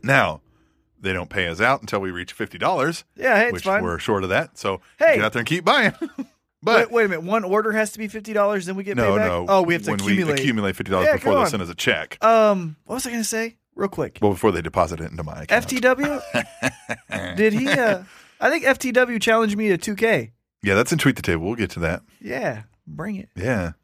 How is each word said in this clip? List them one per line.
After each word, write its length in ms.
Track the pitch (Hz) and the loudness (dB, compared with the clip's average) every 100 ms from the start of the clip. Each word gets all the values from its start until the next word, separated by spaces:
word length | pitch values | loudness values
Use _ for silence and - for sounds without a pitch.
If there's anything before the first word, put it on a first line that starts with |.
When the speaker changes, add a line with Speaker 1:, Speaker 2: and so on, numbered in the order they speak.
Speaker 1:
Now, 380 | 117 135 98 76 _ _ _ _ _ _ | 2 2 2 -2 _ _ _ _ _ _
they 140 | 95 | -4
don't 180 | 92 87 | -4 -4
pay 180 | 98 87 | -4 -4
us 100 | 82 | 0
out 220 | 117 135 | 0 0
until 180 | 110 104 | -2 -4
we 120 | 95 | -4
reach 200 | 87 90 | -8 -12
fifty 260 | - 110 87 | -8 -10 -4
dollars, 460 | 120 180 143 165 - - | -2 0 -2 -4 -14 -4
Speaker 2:
Yeah, 180 | 262 214 | 2 4
hey, 80 | 233 | 2
it's 60 | |
Speaker 1:
which 100 | 190 190 | 0 0
Speaker 2:
fine. 180 | 196 | 0
Speaker 1:
we're 160 | 180 85 | 0 -4
short 240 | - 101 | 0 0
of 60 | 95 | 2
that. 280 | 104 156 - | 0 -2 -6
So 220 | 107 95 _ _ | -6 -6 _ _
Speaker 2:
Hey. 180 | 330 269 | 4 4
Speaker 1:
get 100 | 107 | 2
out 80 | |
there 80 | 120 | 0
and 60 | 113 | -2
keep 160 | 170 175 | 0 2
buying. 260 | 277 214 - | 4 2 -2
<laughs> 40 | - - 262 _ _ _ | -10 -10 -14 _ _ _
But 280 | - 226 226 | 2 4 4
Speaker 2:
Wait, 20 | |
wait 140 | 233 214 | 2 2
a 20 | |
minute. 160 | 170 | 0
One 220 | 170 220 185 | -2 -2 0
order 260 | 208 220 | 0 0
has 220 | 214 214 | -2 -2
to 60 | 214 | -4
be 100 | 214 | -10
fifty 240 | 220 214 | -10 -6
dollars, 320 | 214 202 208 175 | 0 2 0 -4
then 100 | 190 | -8
we 80 | |
get 140 | 196 190 | -4 0
Speaker 1:
no, 140 | 113 | 2
Speaker 2:
payback? 140 | - 214 | 2 2
Speaker 1:
no. 180 | 87 87 | -2 2
Speaker 2:
Oh, 140 | - | 2
we 140 | 170 170 | 4 0
have 80 | |
to 80 | - | -2
Speaker 1:
When 80 | - | -4
Speaker 2:
accumulate. 320 | 202 196 170 | 0 0 2
Speaker 1:
we 80 | 139 | 0
accumulate 340 | 135 113 101 92 | 0 0 -2 -4
fifty 160 | 95 | -2
dollars 140 | 95 95 | 2 2
Speaker 2:
Yeah, 60 | |
Speaker 1:
before 100 | - - | 2 2
Speaker 2:
come 20 | 98 | 2
Speaker 1:
they'll 80 | 202 | 2
Speaker 2:
on. 40 | |
Speaker 1:
send 140 | 113 | -2
us 60 | 85 | -6
a 40 | |
check. 440 | 85 - 92 78 - | -4 0 0 -4 0
Speaker 2:
Um, 540 | 220 226 214 196 170 151 | 4 6 4 2 -4 -12
what 120 | _ 247 | _ -8
was 120 | 254 | -6
I 40 | |
gonna 120 | 233 | -6
say? 320 | 220 220 226 226 _ - | -4 -4 -6 _ _ -6
Real 120 | 196 | -4
quick. 320 | 185 135 - | -2 -6 0
Speaker 1:
Well, 100 | 104 | 0
before 200 | 95 113 | 2 2
they 100 | 85 | 2
deposit 380 | 80 - 85 82 | -2 0 0 -2
it 100 | 80 | -8
into 140 | - | -10
my 80 | 78 76 | -10 -10
account. 80 | 78 | 0
Speaker 2:
F 140 | 226 233 | 0 0
T 120 | 254 | 0
W? 400 | 247 254 294 285 - | 2 2 -2 -4 -4
Speaker 1:
<laughs> 1000 | - - - 127 - - 113 _ 104 90 180 | -6 -6 -6 -6 -6 -12 -12 _ -8 -6 2
Speaker 2:
Did 160 | 220 | 2
he, 140 | 214 269 | 2 0
uh, 340 | 277 233 190 190 - - _ | 2 2 0 -4 -20 -20 _
I 80 | 240 | 0
think 160 | 311 262 | 2 2
F 120 | 262 | 0
T 120 | 262 | 2
W 280 | 240 247 233 | 2 2 0
challenged 380 | 226 226 220 208 | 2 4 2 0
me 120 | 214 | 0
to 80 | 175 | 0
two 180 | - 202 | 0 0
K. 380 | 226 185 113 _ _ _ | 2 2 0 _ _ _
Speaker 1:
Yeah, 140 | 101 98 | 2 2
that's 160 | 127 | 4
in 60 | 165 | 2
Tweet 180 | 143 - | 2 2
the 60 | |
Table. 240 | - 82 87 | -2 -2 -2
We'll 100 | 117 | -4
get 140 | 95 | -4
to 80 | - | -2
that. 220 | 82 90 _ _ | -4 -4 _ _
Speaker 2:
Yeah, 440 | - - 202 110 107 _ - | -10 -6 -4 -6 -14 _ -18
bring 300 | 151 180 196 | -12 -10 -10
it. 140 | - - | -12 -6
Speaker 1:
Yeah. 360 | 104 117 87 - | -2 -2 -2 -8